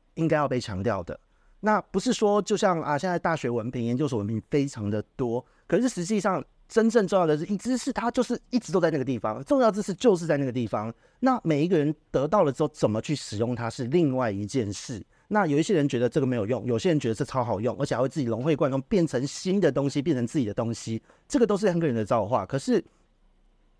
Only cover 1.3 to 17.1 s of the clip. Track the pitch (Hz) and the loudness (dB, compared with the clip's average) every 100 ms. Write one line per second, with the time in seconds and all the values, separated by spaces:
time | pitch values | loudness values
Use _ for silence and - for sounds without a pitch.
1.3 | _ _ _ 208 208 - 196 254 226 208 | _ _ _ 0 0 0 -2 0 2 4
2.3 | 208 196 202 202 165 131 143 185 175 180 | 2 2 2 2 0 0 -2 0 -2 -2
3.3 | 156 123 117 110 127 117 123 151 120 101 | -2 -2 -2 -4 -2 -2 0 0 -2 -2
4.3 | 110 - 147 139 117 104 104 - - 123 | -4 0 0 0 -2 -4 -4 -6 -4 -4
5.3 | 120 - _ - 180 247 - 175 214 196 | -4 -8 _ 0 0 0 -2 -2 0 0
6.3 | 175 - _ - 226 226 226 190 190 165 | -2 -6 _ -2 2 4 4 4 2 4
7.3 | 151 160 202 233 254 - 214 233 254 233 | 2 0 -4 -2 -2 -2 -4 -2 0 0
8.3 | 240 - 240 - 175 165 156 127 120 110 | -2 -2 -4 0 2 2 2 -2 -2 -2
9.3 | 110 139 277 226 196 208 180 247 180 165 | -4 0 4 4 2 -4 2 4 4 2
10.3 | 143 135 123 110 117 110 - _ - 262 | 0 0 -2 -2 -4 -6 -10 _ -2 0
11.3 | 247 160 143 170 175 143 160 _ 151 147 | 0 0 0 2 2 0 -2 _ -2 2
12.3 | 214 156 127 - - 135 104 - 143 - | 2 2 0 -2 0 0 0 -2 -6 -6
13.3 | 107 117 120 117 - 120 170 156 127 120 | -4 -2 -2 -6 -6 0 2 2 0 -2
14.3 | 98 104 131 104 98 - 107 - _ - | -2 -4 -2 -2 -6 -10 -12 -14 _ -4
15.3 | 208 170 143 160 175 139 120 120 151 127 | 0 2 2 2 2 2 2 2 2 0
16.3 | 123 101 120 120 113 185 151 117 | 0 -2 -2 -2 0 2 2 0